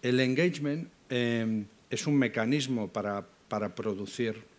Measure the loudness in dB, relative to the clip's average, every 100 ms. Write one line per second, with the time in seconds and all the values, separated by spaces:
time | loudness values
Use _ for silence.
0 | 4 4 4 4 2 2 -4 -4 -8 -16
1 | -4 0 2 2 0 -2 -4 -14 -8 -4
2 | 2 2 2 2 0 0 0 -2 -2 -2
3 | -2 -4 -8 _ _ -4 -4 -4 -4 -4
4 | -6 -2 -2 -2 -12